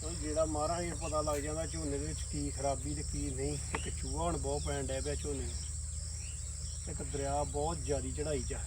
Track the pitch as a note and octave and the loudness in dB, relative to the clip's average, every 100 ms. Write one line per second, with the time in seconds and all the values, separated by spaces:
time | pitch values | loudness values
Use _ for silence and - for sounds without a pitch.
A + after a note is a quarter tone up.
0 | D#3 D#3+ D3+ D3+ D#3+ D3+ D#3 E3+ F3 D#3 | -4 -2 0 4 4 4 2 2 0 -2
1 | E3 D#3 D3+ D3 D3 D#3 D#3+ D#3+ D#3 C#3+ | 0 2 2 2 0 0 -2 -2 0 0
2 | D3+ D#3 - D3 C#3+ - C#3 C3+ C#3+ D3+ | 0 -2 -2 0 0 0 2 2 0 -2
3 | D#3 D3 C#3+ C3 C#3 D3 - - - - | -2 0 0 0 0 0 -2 -2 -2 -2
4 | - D#3 E3+ E3 C#3 D3 D3+ C#3+ C3+ C3+ | -2 0 2 2 2 2 2 0 2 0
5 | C#3 C#3+ D3 C#3 B2 - - - - - | 0 0 0 -2 -2 -2 -4 -4 -2 -4
6 | - - - - - - - - - D3+ | -4 -4 -4 -4 -4 -4 -4 -4 -4 -4
7 | - C#3 C#3 C#3+ C#3+ D3 D3+ E3+ - C#3 | -2 0 2 2 2 2 2 2 2 2
8 | B2+ C3 D3+ C#3+ A#2 C3 | 2 -2 0 0 0 -2